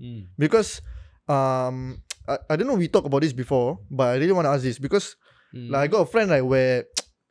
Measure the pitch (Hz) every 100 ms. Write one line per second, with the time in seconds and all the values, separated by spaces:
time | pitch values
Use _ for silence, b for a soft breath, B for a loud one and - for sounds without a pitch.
0 | 123 117 90 - 156 226 208 - b b
1 | b b - 143 135 131 127 127 127 127
2 | - - - 135 - 156 247 226 170 -
3 | 143 139 156 127 123 135 120 180 101 135
4 | 127 127 165 185 151 139 131 117 135 196
5 | - - b b b 123 120 139 147 208
6 | 170 226 208 147 131 131 127 127 - -
7 | - _ _